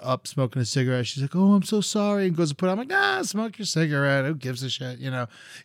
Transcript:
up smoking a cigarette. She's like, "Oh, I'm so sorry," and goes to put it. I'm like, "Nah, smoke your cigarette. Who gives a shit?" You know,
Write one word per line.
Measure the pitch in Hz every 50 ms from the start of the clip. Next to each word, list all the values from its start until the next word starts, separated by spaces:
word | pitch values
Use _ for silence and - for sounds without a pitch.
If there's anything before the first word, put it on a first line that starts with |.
| -
up | 127 131 131 -
smoking | - - 139 131 120 - 127
a | 120
cigarette. | - - 139 127 127 127 123 120
She's | - - 139 139
like, | 139 -
"Oh, | 180 196 196 202
I'm | 196 -
so | - 214 208
sorry," | 185 - - 214 208 208 202 202 190
and | 185 160
goes | 165 170 147
to | 139
put | - 185
it. | 185 190
I'm |
like, | 220 254 277
"Nah, | 370 392 403 392 392 381
smoke | 302 - 196 214 226 226 -
your | - 202
cigarette. | - - 160 165 151 147 139 143 139 139 139 131
Who | 147 160
gives | 131 131 127 127 120
a | 131 127
shit?" | - - 135 127 127 123
You | 131 135
know, | 127 123 120 - - - - - - - -